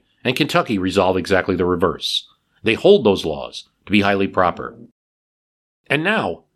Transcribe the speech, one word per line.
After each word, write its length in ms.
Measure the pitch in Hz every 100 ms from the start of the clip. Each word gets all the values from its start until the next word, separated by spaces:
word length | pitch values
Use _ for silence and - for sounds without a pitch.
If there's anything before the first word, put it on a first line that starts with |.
| _ _
and 100 | 123
Kentucky 440 | 120 147 170 170 101
resolve 400 | 92 92 92 95
exactly 360 | 85 95 90
the 120 | 90 90
reverse. 600 | 87 87 73 - - - _ _ _
They 100 | 113
hold 320 | 113 175 202
those 220 | 107 92 -
laws 420 | 71 60 - - _
to 80 | -
be 80 | 101
highly 260 | 98 101 98
proper. 520 | 95 90 - 60 - - _ _ _ _ _ _ _ _ _ -
And 160 | 139
now, 420 | 170 214 104 82 _